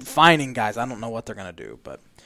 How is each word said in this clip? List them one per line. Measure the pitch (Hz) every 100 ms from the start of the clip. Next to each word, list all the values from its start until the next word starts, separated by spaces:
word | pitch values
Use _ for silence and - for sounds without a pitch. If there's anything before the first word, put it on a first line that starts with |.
fining | 123 - 165 160 135
guys. | 123 107 110
I | 123
don't | 117
know | 117
what | 113 -
they're | 104
gonna | 95
do, | 85 53 58
but, | - 67 _ _